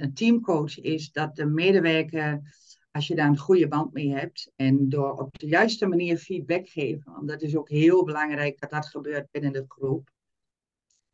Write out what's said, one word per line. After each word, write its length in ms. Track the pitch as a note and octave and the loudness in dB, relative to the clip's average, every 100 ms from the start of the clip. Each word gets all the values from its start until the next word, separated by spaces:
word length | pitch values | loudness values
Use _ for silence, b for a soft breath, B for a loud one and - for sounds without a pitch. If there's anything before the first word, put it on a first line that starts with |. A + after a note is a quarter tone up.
een 120 | C#3 | -8
teamcoach 640 | C3+ A3+ A#3 A3+ D#3+ D3+ - | 0 2 4 2 0 -2 -6
is 320 | - D#3 D3+ | -6 -6 -6
dat 240 | D3 D3+ C#3+ | -6 -6 -2
de 100 | D3 | -2
medewerker, 920 | D#3 F3+ G3 E3 D#3+ D#3+ D#3+ D3+ D3 D3 b b b _ | 2 4 4 4 2 0 -2 -4 -4 -8 b b b _
als 160 | D3 C#3+ | -6 -4
je 80 | |
daar 140 | E3 D3 | 0 2
een 100 | C#3+ | 2
goede 300 | - F#3 D3+ | 4 4 4
band 240 | D3 D#3+ | 0 -2
mee 200 | D#3 C#3+ | -4 -4
hebt 400 | C#3 E3+ - - - | -4 -6 -12 -18 -2
en 320 | C3+ C3+ C3+ | 2 4 4
door 240 | C#3+ C#3 | 0 -2
op 260 | C#3 C3+ - | -4 -10 -10
de 80 | D3+ | 0
juiste 400 | E3+ A3+ - G3 | 2 2 2 0
manier 300 | F3 F3 E3 | 0 0 -2
feedback 520 | - F#3 C#3+ F3 F#3 | -4 -8 -4 -4 -4
geven, 440 | E3 C3 D3 - | -6 -6 -6 -12
want 160 | - D3+ | -12 -10
dat 140 | D3+ | -8
is 140 | D#3 D3+ | -4 -4
ook 120 | D3 | -2
heel 360 | D3 D#3+ F#3 | 4 6 6
belangrijk 560 | D#3+ D3+ D3+ D3 C#3+ C#3 | 4 -2 -4 -2 -4 -6
dat 100 | C#3+ | -8
dat 160 | D3+ D3 | -8 -8
gebeurt 440 | D3 D3 D3 C#3+ | -10 -8 -8 -8
binnen 220 | D3 C#3+ | -6 -4
de 120 | C#3 C3+ | -4 -8
groep, 420 | - C3+ - - _ _ _ _ _ _ _ _ _ _ | -8 -4 -4 -6 _ _ _ _ _ _ _ _ _ _